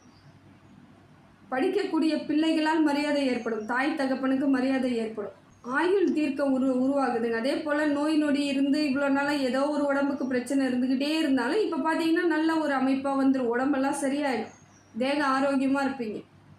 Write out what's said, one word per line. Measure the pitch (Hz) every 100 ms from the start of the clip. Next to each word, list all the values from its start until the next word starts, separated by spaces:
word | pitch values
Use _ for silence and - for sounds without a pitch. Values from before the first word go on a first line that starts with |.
| - - - - - - - - - - - - - - -
படிக்கக்கூடிய | 254 370 403 349 320 311 302 -
பிள்ளைகளால் | 302 320 311 311 320 294
மரியாதை | 285 294 285 269
ஏற்படும். | 226 226 220 220
தாய் | 247 285 -
தகப்பனுக்கு | 262 262 269 269 277 262
மரியாதை | 262 262 254 233
ஏற்படும். | 220 214 202 - - - 233 277
ஆயுள் | 349 392 320 269
தீர்க்க | 302 269 277 254
உரு-, | 262 254
உருவாகுதுங்க. | 262 277 254 233 233 226
அதே | 262 302
போல | 302 294 302 285
நோய் | 302 302
நொடி | 294 285 285
இருந்து | 269 277 302 302
இவ்வளோ | 262 277 277
நாளா | 285 294 254
ஏதோ | 262 294
ஒரு | 294 285
உடம்புக்கு | 277 277 262 262
பிரச்சனை | 254 247 277 262
இருந்துக்கிட்டே | 247 254 262 294 320
இருந்தாலும் | 302 262 254 427
இப்ப | 381 320 320
பாத்தீங்கன்னா | 320 330 339 349
நல்ல | 311 320 320
ஒரு | 294 262
அமைப்பா | 262 269 277 277
வந்துரும். | 269 262 233
உடம்பெல்லாம் | 240 277 269 277 294
சரியாயிடும், | 269 285 285 226 220 - - - - 220
தேக | 262 294 285 269
ஆரோக்கியமா | 277 269 269 277 269
இருப்பீங்க, | 262 220 180 - - -